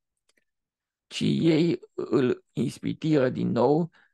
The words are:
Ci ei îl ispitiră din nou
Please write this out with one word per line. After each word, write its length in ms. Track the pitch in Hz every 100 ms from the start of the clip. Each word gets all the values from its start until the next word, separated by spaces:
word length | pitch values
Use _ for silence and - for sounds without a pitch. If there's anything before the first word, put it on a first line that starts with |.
| _ _ _ _ _ _ _ _ _ _ _
Ci 140 | -
ei 580 | 104 139 160 156 170 - -
îl 500 | - - 147 127 - _
ispitiră 760 | - 117 - 113 117 160 151 -
din 220 | - 120
nou 400 | 120 123 156 165 _ _